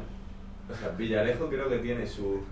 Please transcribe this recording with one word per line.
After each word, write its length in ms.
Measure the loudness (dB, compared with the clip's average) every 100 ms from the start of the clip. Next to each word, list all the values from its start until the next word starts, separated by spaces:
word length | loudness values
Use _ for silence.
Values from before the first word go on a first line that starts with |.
| -6 -8 -10 -10 -10 -10 -8
o 60 | -4
sea, 140 | -4
Villarejo 580 | -2 2 6 6 4 0
creo 220 | 0 2
que 80 | 2
tiene 280 | 2 0 -2
su, 340 | -2 0 0 -2